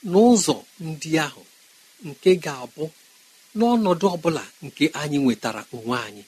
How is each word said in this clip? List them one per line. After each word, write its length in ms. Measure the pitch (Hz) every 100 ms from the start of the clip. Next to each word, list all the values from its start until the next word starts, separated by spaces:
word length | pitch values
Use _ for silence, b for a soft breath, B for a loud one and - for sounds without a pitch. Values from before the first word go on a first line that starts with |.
n'ụzọ 520 | 220 180 233 233 - 131 - _
ndị 300 | 160 156 156 160
ahụ 240 | 147 127 87 _ _ _ _ _
nke 280 | 202 - - 185
ga-abụ 480 | 160 135 123 - 160 _ _ _ _ _ _
n'ọnọdụ 520 | 214 233 240 208 170 190
ọbụla 340 | 180 160 156 - _
nke 220 | 147 - 147
anyị 260 | 143 151 143
nwetara 440 | 135 110 120 107 -
onwe 240 | 123 113 123
anyị 240 | 110 104